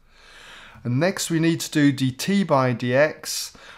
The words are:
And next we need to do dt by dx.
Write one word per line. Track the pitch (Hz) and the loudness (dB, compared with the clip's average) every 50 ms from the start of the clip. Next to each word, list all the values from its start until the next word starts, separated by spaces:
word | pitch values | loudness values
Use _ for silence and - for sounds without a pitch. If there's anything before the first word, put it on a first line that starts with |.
| _ _ _ - - - - - - - - - - - - - - | _ _ _ -20 -20 -20 -20 -20 -20 -20 -20 -20 -20 -20 -18 -10 -6
And | 120 120 131 | -4 -2 0
next | 165 190 196 - - - | 0 0 -2 -4 -4 -2
we | 170 160 | -2 0
need | 165 165 170 - | 2 0 0 -2
to | - - | -4 -4
do | - 156 143 143 135 | 0 2 4 4 2
dt | 123 135 131 127 - - - 196 202 196 | 2 -2 -2 -2 -4 -2 0 0 0 2
by | 170 151 135 131 127 123 | 2 2 2 2 0 -2
dx. | 104 127 123 123 135 151 - - - - - - - - - - - - - - | -2 -2 0 2 2 2 2 -2 -6 -10 -10 -8 -8 -10 -12 -14 -20 -20 -20 -20